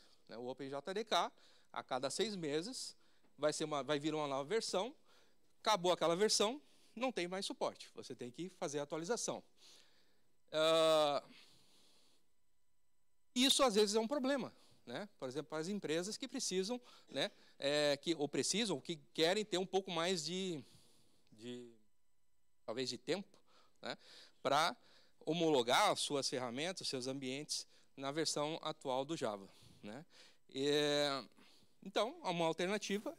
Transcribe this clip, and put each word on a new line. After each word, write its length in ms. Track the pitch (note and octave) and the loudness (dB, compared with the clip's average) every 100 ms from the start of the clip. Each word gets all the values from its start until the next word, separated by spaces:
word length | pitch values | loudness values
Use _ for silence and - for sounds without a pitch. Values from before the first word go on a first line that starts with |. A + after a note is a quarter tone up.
| - - - | -18 -20 -16
né? 80 | G#2+ | -10
O 100 | B2 | -8
Open 200 | C3 C3+ | -8 -8
J 240 | C#3 G3 | -8 -6
D 100 | F#3+ | -6
K, 260 | A3+ F3 A3 - - - _ | 0 2 0 -4 -20 -20 _
a 100 | - | -12
cada 260 | - B2+ C3+ | -4 -4 -2
seis 240 | - A3 | -2 -2
meses, 640 | G3 D#3 D3+ F#3+ C4 - - - - - - | -4 -2 -2 -4 -8 -12 -14 -20 -20 -20 -2
vai 160 | D3 | 0
ser 120 | D3+ | 0
uma, 180 | D#3 D3 | -2 -2
vai 160 | C3 D3 | 0 0
vir 160 | D#3 | 0
uma 120 | D3+ D3 | -2 -2
nova 220 | C3+ C#3+ | -2 -2
versão, 460 | A3+ - F#3 A3+ - _ - - - _ _ | -2 0 -2 -2 -6 _ -20 -20 -20 _ _
acabou 320 | A3 G#3 F3 | 0 2 4
aquela 220 | E3 D#3+ | 2 2
versão, 480 | E3+ G#3+ - G#3 D4 - - - | 4 4 4 2 -2 -10 -20 -18
não 160 | - C4 | -4 -2
tem 160 | G3+ F3 | -2 -4
mais 180 | F#3+ | -4
suporte, 460 | G3 C4 D#3 F#2+ - | -6 -4 -4 -4 -12
você 200 | - - | -16 -14
tem 160 | B2+ B2 | -10 -10
que 180 | C#3 F#3 | -8 -10
fazer 300 | - F3 C#3+ | -6 -6 -4
a 60 | |
atualização. 580 | C#3+ D#3+ E3+ A#3 - A#2 - _ - - - _ _ _ _ _ _ | -4 -4 -2 -2 -2 -6 -10 _ -20 -20 -20 _ _ _ _ _ _
Ah, 720 | D#3 D#3+ D#3+ D#3+ D#3 D3 C#3+ - - - - - - - - - - - - - - - - - _ _ _ _ | 2 4 6 6 6 4 2 -4 -14 -20 -20 -20 -20 -20 -20 -20 -20 -20 -20 -20 -20 -20 -20 -20 _ _ _ _
isso 280 | - C4+ - | 2 4 6
às 120 | C4 | 6
vezes 200 | G3+ G#3 | 6 4
é 60 | G#3+ | 4
um 80 | A3 | 2
problema, 460 | D4 B3+ C#4 C#3 - - - - | 2 2 2 -2 -8 -20 -20 -10
né? 220 | C3 G#3 _ | -8 -10 _
Por 100 | C3 | -6
exemplo, 220 | C3+ C#3+ | -6 -4
para 80 | D#3 | -4
as 100 | D#3+ | -4
empresas 480 | G3+ D#3 D#3+ F#3 - | -4 -2 -2 -2 -6
que 100 | C4+ | -8
precisam, 540 | C4+ - F3+ F#3+ B3 - - - | -6 -2 0 -2 -4 -8 -20 -8
né, 200 | C3+ D#3+ - - - | -4 -4 -6 -20 -4
é, 400 | C#3 D3 D3 C#3 | 0 2 4 2
que, 140 | - | 0
ou 140 | D#3+ C#3+ | 0 0
precisam, 480 | C#3+ B2 F#3+ A#3 D3+ | 0 0 0 0 -2
ou 40 | |
que 160 | - D#3+ - | -4 -8 -8
querem 320 | - D#3+ G3+ | 0 2 2
ter 140 | G#3 F3 | 0 -2
um 80 | F#3+ | 0
pouco 240 | F#3+ G3 | 0 0
mais 340 | E3 F3 F#3 | 0 0 0
de, 400 | D3 F#3 F#3+ D#3 - - - - - - _ | -2 -4 -4 -6 -10 -20 -20 -20 -20 -20 _
de, 380 | A2+ A#2+ B2 A#2+ A2+ A2 - - - _ - - _ | -14 -10 -10 -12 -20 -20 -20 -20 -20 _ -20 -20 _
talvez 240 | - A2+ B2 | -8 -4 -4
de 80 | A#2+ | -4
tempo, 320 | - G3+ - - - - - _ | -2 -4 -4 -16 -20 -20 -20 _
né, 160 | A#2 C#3+ - - - _ | -10 -10 -14 -20 -20 _
pra 320 | C3 C#3 E3+ B3 - - - _ - | 2 4 4 0 -12 -20 -20 _ -4
homologar 640 | E3+ E3 C#3 A#2 D3 G#3 | 2 4 6 6 6 4
as 100 | C#3+ | 4
suas 280 | - C#3+ - | 0 0 0
ferramentas, 540 | C3+ B2 B2 E3+ F#3 | -2 -4 -4 -4 -4
os 60 | - | -6
seus 180 | C3 B2+ | -4 -4
ambientes 600 | C3+ B2+ C3+ D#3 - - - - - | -4 -6 -6 -6 -8 -8 -16 -20 -8
na 140 | C3+ | -4
versão 480 | D3+ D3+ D3+ D3 D#3+ | -2 0 0 -2 -2
atual 420 | D#3 D3+ C#3 B2+ | -6 -6 -2 -2
do 120 | C#3 D#3+ | -2 -2
Java, 320 | B2 G2+ F#2+ - - - | -2 -4 -10 -20 -20 -18
né? 240 | G2+ A#2+ F3 - - - - | -14 -14 -16 -20 -20 -20 -12
É, 680 | C3 C#3+ D3 D3 D3 C#3+ C#3 G2+ - - - - _ | -2 2 2 2 2 0 -2 -8 -18 -20 -20 -20 _
então, 360 | F#3+ A3+ A3 F4 | -6 -2 -2 -2
uma 240 | A3+ F3 D#3+ | -4 0 0
alternativa 680 | E3 F3+ G#3 - G3+ D4 | 2 0 0 -2 -4 -4